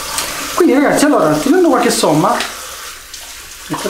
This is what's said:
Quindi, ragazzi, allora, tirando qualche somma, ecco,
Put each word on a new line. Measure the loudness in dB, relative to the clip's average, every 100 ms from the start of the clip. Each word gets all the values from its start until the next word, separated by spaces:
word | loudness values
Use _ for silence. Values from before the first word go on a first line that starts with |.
| -8 -6 -6 -8 -4
Quindi, | 2 4
ragazzi, | 4 2 4
allora, | 4 4 2
tirando | 2 2 4 4
qualche | 4 2
somma, | 2 2 2 2 0
ecco, | -4 -10 -14 -14 -16 -16 -18 -18 -16 -18 -18 -18 -10 -8 -4